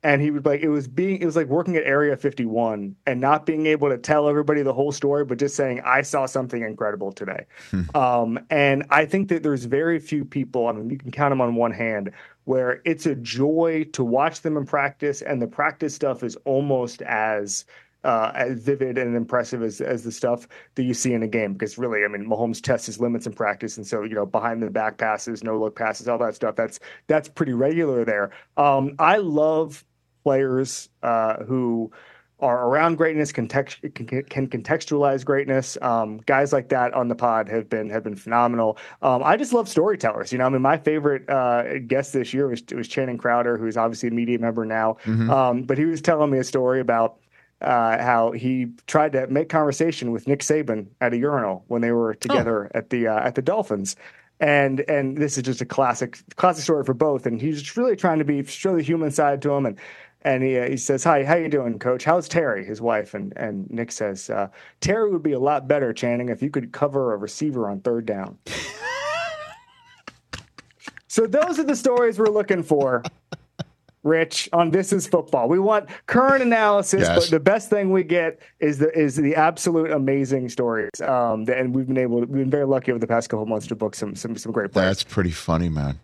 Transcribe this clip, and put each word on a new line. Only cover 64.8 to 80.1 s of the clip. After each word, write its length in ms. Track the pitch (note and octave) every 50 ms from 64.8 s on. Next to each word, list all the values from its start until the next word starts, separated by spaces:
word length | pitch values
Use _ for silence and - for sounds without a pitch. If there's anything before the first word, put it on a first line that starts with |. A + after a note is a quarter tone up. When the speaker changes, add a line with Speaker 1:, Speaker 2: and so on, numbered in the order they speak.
| -
Speaker 1:
"Terry 280 | - G3 A3 A3 G#3
would 120 | G3 E3+ D3+
be 100 | D#3 D3
a 60 | C3
lot 280 | B2+ C#3+ D3+ C#3+ C3+
better, 280 | C3 D3 D3 C3+ A#2+ A2+
Channing, 340 | - - A#2+ A#2+ A#2+ B2 B2
if 140 | A#2 G#2 B2+
you 80 | C#3
could 220 | - C#3+ A#2 A#2 -
cover 420 | - D3 D3 C3 C#3 C3+ B2 A2
a 20 |
receiver 540 | G2+ G2+ G#2 - - D#3 D3+ C#3+ B2+ A2 G2+
on 100 | G2+ G2
third 240 | G2 B2 A#2+ A#2 A2+
down." 320 | A2 G#2+ G2 F#2+ - F#2+ - _
<laughs> 60 | - - - - - - - - A#4+ B4+ C5+ C#5 D5 D5+ E5+ E5+ E5+ D#5+ D#5 D5+ D5+ G#5+ G#5+ A#5+ B5 B5 B5+ A#5 A#5+ A#5+ _ _ - _ _ _ _ - - - _ _ - - _ _ _ - - _ - _ _
So 180 | - - A3+
those 320 | A3+ F#3 - D#4 F4+ E4+ C#4
are 60 | D#4+
the 100 | C4+ D4
stories 440 | A#3 A#3+ C#4 B3 B3 A#3+ A#3 G#3+ F#3
we're 60 | A3
looking 360 | G#3+ G#3 G#3+ G3+ G3 G3 F3+ D#3+
for, 400 | - D#3+ C#3+ C#3 C3 B2+ A#2+ A#2 E3 _ _ _ _ - - _ _ _ _ - _ _ _ _ _ _ _ _
Rich, 440 | D3 D#3+ D#3+ E3 D#3+ - - - - -
on 180 | E3+ E3+ E3
This 220 | D3 F#3+ F#3+ F#3+ G3
Is 160 | F#3+ - -
Football. 400 | - E3+ D#3 - - C3+ A#2 A#2+
We 100 | D#3 F#3
want 300 | F#3+ G#3 A3 G#3 G3+ - - - _
current 340 | - - A#3 C4 C4+ C#4 C4+ C4
analysis, 580 | A#3+ A#3 A3+ A3 G#3 G#3 G3+ F#3+ - - G3
Speaker 2:
Yes. 180 | G3 E3+ - F3
Speaker 1:
but 120 | E3+ E3+
the 100 | D#3+ D#3+
best 280 | D3 F#3+ G3 A3 G#3 -
thing 220 | G#3+ G#3 G3+ F#3+
we 140 | F#3+ F#3+ F#3
get 340 | D#3 E3+ F3+ E3 E3 - - - - _ _
is 180 | - D3+ D3 C3+
the, 180 | C#3+ D#3 D#3+
is 200 | E3 D#3 C#3+ B2+
the 180 | C#3+ D3+ C#3 D#3
absolute 560 | D#3+ D3+ D#3+ E3+ - - F#3 E3+ E3 D#3+ D#3+
amazing 580 | D3+ D3 C3+ C3+